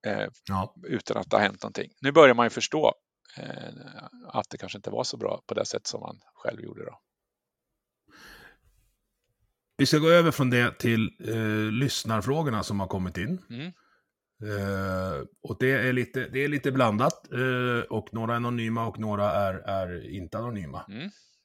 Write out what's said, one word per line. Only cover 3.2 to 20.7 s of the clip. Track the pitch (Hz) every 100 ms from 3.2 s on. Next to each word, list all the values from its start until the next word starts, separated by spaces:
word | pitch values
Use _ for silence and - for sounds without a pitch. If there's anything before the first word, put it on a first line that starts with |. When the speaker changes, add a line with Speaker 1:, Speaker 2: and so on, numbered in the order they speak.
| _ -
Speaker 1:
eh, | - - - - - - - - -
att | - -
det | -
kanske | 95 101
inte | 101
var | 107
så | 123 113
bra | 104 - -
på |
det | 104 -
sätt | 107 -
som | -
man | - 101 _
själv | _ - 110
gjorde | 107 107
då. | - - _ _ _ _ _ _ _ _ _ _ _ - - - - _ _ _ _ _ _ _ _ _ _ _ _ -
Speaker 2:
Vi | 143
ska | 151
gå | 160
över | 175 170
från | - 131
det | 123 123 -
till, | 120 113 110 - -
eh, | 113 110 107 107
lyssnarfrågorna | 107 135 - 113 110 110 147 151 107
som | - 101
har | 95
kommit | 98 92 90
in. | 107 180 -
Speaker 1:
Mm. | 117 165 - _ _ _ _ _ _
Speaker 2:
Eh, | 107 101 98 98 95 92 95 76 - _
och | - -
det | 127
är | 135 127
lite, | 127 120 131 127
det | 131
är | 143
lite | 147 143
blandat, | 135 120 104 139 - -
eh, | 123 131 127 123 120 -
och | 110 -
några | 113 113
är | 117
anonyma | 120 120 113 113 113
och | 107
några | 110 104 101
är, | 101 98
är | 95 - 98 90 87 - 92
inte | 85 110
anonyma. | 120 110 80